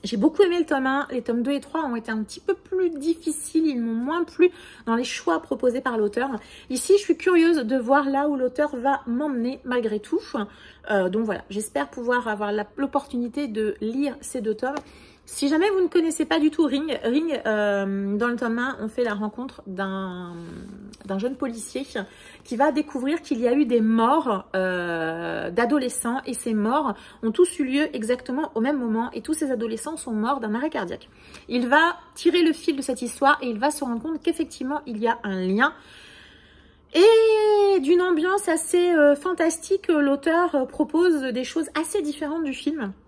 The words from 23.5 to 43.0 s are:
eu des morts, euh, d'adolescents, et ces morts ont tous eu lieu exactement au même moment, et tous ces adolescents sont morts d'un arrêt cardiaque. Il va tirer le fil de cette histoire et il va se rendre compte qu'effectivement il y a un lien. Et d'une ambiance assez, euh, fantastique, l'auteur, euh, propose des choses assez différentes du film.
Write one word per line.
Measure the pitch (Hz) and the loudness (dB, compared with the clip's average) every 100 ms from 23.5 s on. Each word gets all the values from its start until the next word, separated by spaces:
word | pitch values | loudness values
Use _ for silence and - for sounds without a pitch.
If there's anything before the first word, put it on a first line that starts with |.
eu | 262 262 | 2 4
des | 240 | 4
morts, | 220 226 226 311 262 196 - 190 | 4 4 4 2 2 -4 -2 -2
euh, | 185 180 175 170 160 165 170 165 170 | -2 -2 -2 -2 -4 -4 -6 -6 -4
d'adolescents, | 175 233 294 254 - 233 254 - | 0 2 2 0 -4 -4 -4 -6
et | |
ces | 233 240 | -6 -2
morts | 214 208 277 277 202 - - | 0 2 2 0 -4 -12 -6
ont | 226 | -2
tous | 214 359 - | 2 2 2
eu | 262 | -2
lieu | 269 302 | 0 0
exactement | 254 220 247 - 262 320 220 | -4 -2 -4 -2 -4 -4 -2
au | |
même | 240 294 | 0 0
moment, | 240 220 240 | 0 -2 -2
et | - | -6
tous | 214 | -6
ces | 311 285 | -4 -2
adolescents | 247 226 220 294 320 | -2 -4 -6 -8 -10
sont | - | -6
morts | 214 226 277 | -2 -2 -2
d'un | 220 220 | -2 -4
arrêt | 302 | -4
cardiaque. | 220 175 160 - - - - - | -4 -6 -10 -14 -20 -20 -20 -4
Il | 247 240 | -2 2
va | 285 330 339 - - | 4 4 0 -14 0
tirer | 339 349 | 2 4
le | 320 | 2
fil | 311 - 277 | 2 -2 -4
de | |
cette | 269 247 | -4 -4
histoire | 240 - 269 285 | -6 2 2 4
et | 262 | 0
il | 214 | -2
va | 277 | -2
se | 294 | -2
rendre | 254 233 | -6 -6
compte | 320 320 | -6 -4
qu'effectivement | - 320 311 - 254 294 294 | -4 -2 -6 -6 -6 -6 -6
il | 214 | -4
y | 226 | -2
a | 226 208 | -2 -4
un | 190 | -4
lien. | 185 196 277 - - - - - - - - - - _ _ | 0 2 0 -2 -20 -20 -20 -20 -20 -20 -20 -20 -20 _ _
Et | 330 403 453 440 440 427 415 403 381 | 6 8 10 6 6 6 6 6 4
d'une | 269 359 | 4 4
ambiance | 359 330 349 403 - | 4 2 2 0 0
assez, | 320 - 349 349 | -2 2 2 4
euh, | 330 294 285 | 6 6 6
fantastique, | 370 370 330 320 - 392 - | 0 0 0 0 -2 -2 2
l'auteur, | 311 285 285 330 330 349 285 | 2 2 2 2 2 2 0
euh, | |
propose | 262 - 302 311 359 302 | -2 -2 0 4 4 2
des | 262 240 | 0 -4
choses | 254 330 311 - | -4 -4 -4 -4
assez | 320 415 | -2 -2
différentes | 302 294 302 320 302 | -4 -4 -4 -4 -4
du | |
film. | 262 285 302 202 190 | -4 -6 -4 -8 -10